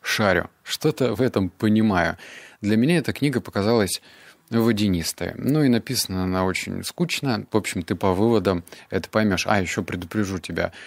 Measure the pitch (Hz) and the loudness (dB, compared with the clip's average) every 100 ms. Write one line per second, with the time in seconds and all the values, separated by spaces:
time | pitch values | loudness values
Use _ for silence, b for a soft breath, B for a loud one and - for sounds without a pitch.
0 | - - 196 175 - _ - - 156 - | -4 2 4 4 0 _ -12 -2 -2 0
1 | 123 107 123 107 95 - 110 107 110 92 | 0 2 0 2 -2 0 2 4 4 4
2 | 85 - B B B B 101 107 135 175 | 0 -2 B B B B 0 2 4 2
3 | 127 - 143 120 - 104 101 117 95 - | 0 -2 0 -2 -4 -2 2 2 2 -2
4 | B B B B B 117 113 104 104 87 | B B B B B 0 2 2 2 0
5 | 82 - 87 - 127 156 139 117 - 123 | -2 -6 -8 -4 0 2 4 2 0 -4
6 | - 92 92 92 92 90 98 92 95 - | -4 -2 -2 0 0 -2 -6 -8 -8 -4
7 | 170 - 139 107 104 107 - 92 - 98 | -4 -2 -2 -4 0 -2 -2 -6 -4 -2
8 | 98 90 117 113 98 90 - B B 95 | 0 2 2 2 2 -2 -4 B B -6
9 | - 110 107 92 101 104 87 - 87 87 | -2 0 2 0 0 0 0 -4 -6 -6
10 | 87 107 98 92 - 87 87 B | -6 -4 -4 -4 -6 -4 -4 B